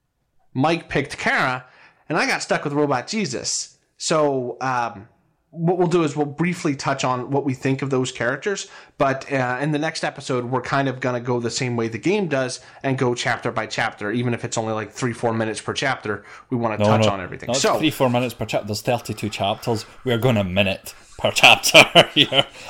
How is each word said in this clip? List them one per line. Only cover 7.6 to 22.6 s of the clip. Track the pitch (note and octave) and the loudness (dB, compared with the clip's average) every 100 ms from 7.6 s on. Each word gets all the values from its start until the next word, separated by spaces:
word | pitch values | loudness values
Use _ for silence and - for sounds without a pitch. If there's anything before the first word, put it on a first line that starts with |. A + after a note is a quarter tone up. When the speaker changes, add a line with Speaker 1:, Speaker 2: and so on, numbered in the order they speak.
| C3+ C3+ | 0 0
Speaker 1:
of | C3+ | 0
those | C3 B2+ | 0 0
characters, | - A#2 C#3 G#3 G3 - - - - | -2 -2 -2 -4 -4 -8 -16 -10 -2
but, | C#3 C3 - | 0 0 -2
uh, | C3+ B2 B2+ | -2 0 -2
in | D3 | -2
the | D3 | 0
next | D#3+ D#3+ | -2 -4
episode, | D#3+ C#3+ C3 B2 A#2+ | -6 -6 -4 -4 -2
we're | B2+ | -2
kind | - C#3 C3+ | 0 0 0
of | C3 | -2
gonna | C3 B2 | -4 -4
go | B2 B2 | -2 -2
the | A#2 | -2
same | - B2+ A#2 | -2 -2 -2
way | A2+ | -2
the | G#2+ | -2
game | D#3+ G#3+ F3+ | 0 0 0
does | C3+ B2+ - - - | 0 -2 -6 -14 -6
and | C#3 C3 | -2 0
go | B2 A#2+ | 0 0
chapter | B2+ A#2 B2 | -2 -2 -4
by | A2 A2 | -4 -4
chapter, | - A#2 - G#2 | -2 -4 -4 -4
even | A#2+ B2 A#2 | -2 -2 -2
if | A#2 | -4
it's | - | -4
only, | A2 | -2
like, | A2 G#2 | -4 -6
three, | - B2+ | -6 -6
four | A2+ A#2 | -2 -2
minutes | A2+ A2 G#2 | 0 -2 -4
per | - | -6
chapter. | G#2 C#3 B2 G#2+ G2+ - - - | -4 -2 -2 -4 -6 -8 -16 -6
We | B2 | -2
wanna | A#2 G#2+ | 0 2
Speaker 2:
No, | G#2+ | 4
Speaker 1:
touch | A2 G#2+ | 4 4
Speaker 2:
no, | |
Speaker 1:
on | G2 | 0
everything. | F2+ - - | -6 -10 -4
Speaker 2:
not | C3 | 0
Speaker 1:
So | A3 A#2+ | 0 2
Speaker 2:
three, | D#3 | 0
four | - C3 | 2 2
minutes | A#2+ B2 - | 2 -2 -6
per | A2 | -4
chapter. | D3 G#2 | -4 -4
There's | G#2 | -4
thirty-two | - A#2 - G#2+ G#2 | -2 -2 -2 -6 -6
chapters. | - G2 A2 - A2 - - | -2 -2 -2 -2 -4 -6 -8
We're | B2+ A#2 | -2 2
going | C3 A2 | 4 4
a | |
minute | F#2 F#2 F#2+ F#2+ - - - - | 2 2 0 0 -8 -18 -20 -4
per | G#2 | -2
chapter | - - - - D#3+ - F3 - | 6 8 8 8 8 8 8 6
<laughs> | |
here. | D3+ - C3+ - - | 4 2 2 0 -4